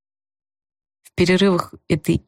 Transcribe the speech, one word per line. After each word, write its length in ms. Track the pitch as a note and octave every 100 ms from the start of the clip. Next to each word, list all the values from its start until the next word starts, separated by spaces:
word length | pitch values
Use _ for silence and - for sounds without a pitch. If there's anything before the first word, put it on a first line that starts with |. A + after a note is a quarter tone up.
| _ _ _ _ _ _ _ _ _ _
В 80 | - -
перерывах 580 | F3 F#3 G3 F3 - - _
этой 360 | E3 - E3